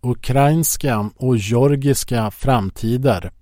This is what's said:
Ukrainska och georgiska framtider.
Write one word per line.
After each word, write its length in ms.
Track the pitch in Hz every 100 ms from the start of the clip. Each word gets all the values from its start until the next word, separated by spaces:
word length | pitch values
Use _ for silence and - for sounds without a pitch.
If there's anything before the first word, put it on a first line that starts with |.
| 123
Ukrainska 960 | 123 - 127 143 160 160 - 143 113 104 -
och 200 | 127 123
georgiska 920 | 98 120 139 143 139 135 - 120 107
framtider. 1000 | - 135 123 98 - 113 123 135 98 95 -